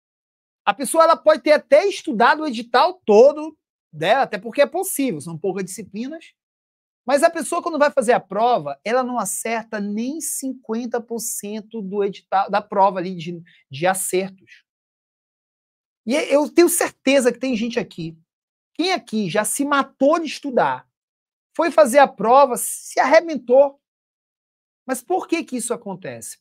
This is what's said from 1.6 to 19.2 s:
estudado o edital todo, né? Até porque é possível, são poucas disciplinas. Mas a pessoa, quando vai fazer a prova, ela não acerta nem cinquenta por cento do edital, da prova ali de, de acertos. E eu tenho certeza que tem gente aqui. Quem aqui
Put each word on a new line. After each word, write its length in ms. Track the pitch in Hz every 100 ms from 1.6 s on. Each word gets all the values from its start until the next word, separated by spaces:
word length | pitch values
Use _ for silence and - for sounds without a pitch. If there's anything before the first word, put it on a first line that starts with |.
| - 285 403
estudado 560 | - - 214 240 302
o 40 | 311
edital 540 | 226 233 247 330 359
todo, 540 | - 208 269 302 320 - _ _ _
né? 200 | 156 165
Até 260 | 269 262 202
porque 220 | 220 277
é 60 | 277
possível, 540 | 349 381 - 269 156
são 160 | 160 165
poucas 280 | 196 185
disciplinas. 720 | 190 - 185 202 262 330 - _ _ _ _ _ _ _
Mas 200 | - 277
a 60 | 330
pessoa, 320 | 339 262 339
quando 160 | 339 311
vai 120 | 285
fazer 220 | - 226
a 80 | 208
prova, 580 | - 202 240 220 143 139
ela 180 | 202 247
não 160 | 247 247
acerta 640 | 196 - 226 226 226 214
nem 400 | 202 208 247 320
cinquenta 800 | - - 269 262 - 226 247 240
por 180 | 226 233
cento 640 | 233 - 202 220 214 226
do 220 | 190 202
edital, 440 | 196 190 - 190 196
da 140 | 208
prova 380 | - - 196 190
ali 160 | 175 180
de, 260 | 160 175 - _ -
de 180 | 135 175
acertos. 800 | 190 - 185 190 - _ - _ _ _ _ _ _ _ _ _ _ _ _ _ _ 220
E 80 |
eu 340 | 285 - 277 269
tenho 200 | - 349
certeza 640 | - 330 - - 277 240
que 60 | 240
tem 180 | 262 220
gente 240 | 233 233
aqui. 360 | 180 - 165 160 _ _ _ _ _
Quem 180 | - 359
aqui 360 | 349 - 220